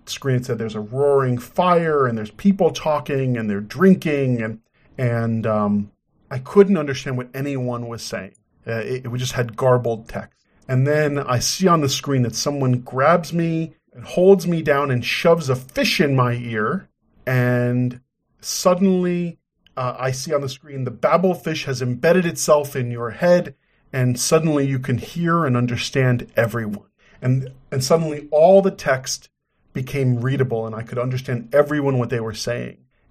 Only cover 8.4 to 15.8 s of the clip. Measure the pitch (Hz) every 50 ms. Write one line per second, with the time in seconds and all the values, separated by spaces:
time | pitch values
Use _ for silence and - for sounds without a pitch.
8.4 | _ _ _ _ - 110 117 113 107 117 127 127 131 120 120 123 127 127 - 127
9.4 | 120 117 107 - 135 131 123 123 120 120 113 107 - - - - - - _ _
10.4 | _ _ _ _ _ - 131 127 131 143 151 151 151 147 143 139 - - 127 117
11.4 | - - - - 185 180 170 160 147 131 - - - 143 139 131 120 113 - -
12.4 | - 147 143 143 135 127 123 123 123 - 127 131 139 156 175 175 160 - 165 170
13.4 | 165 165 165 160 165 156 - _ _ _ _ 123 117 - - 180 180 196 196 185
14.4 | 160 175 170 160 156 151 143 139 143 139 123 120 120 - - - - 170 165 165
15.4 | 151 131 127 127 - - - 277